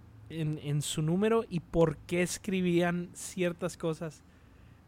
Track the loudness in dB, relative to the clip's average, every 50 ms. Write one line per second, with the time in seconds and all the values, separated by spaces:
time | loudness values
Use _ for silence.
0 | -20 -20 -20 -20 -18 -10 -6 -4 -2 -2 -2 -4 -4 -2 -2 -2 -2 -2 -2 -2
1 | 0 2 2 2 4 4 4 2 0 0 -4 -6 -6 0 4 4 4 4 4 -2
2 | -6 -2 0 0 0 0 -2 -6 -4 -2 0 2 2 4 4 4 4 2 0 -2
3 | -4 -6 -10 -12 -14 -10 -4 -2 -2 -2 -2 -4 -6 -6 -6 -4 -4 -4 -4 -4
4 | -8 -10 -12 -14 -20 -20 -20 -20 -20 -20 -20 -20 -20 -20 -20 -20 -20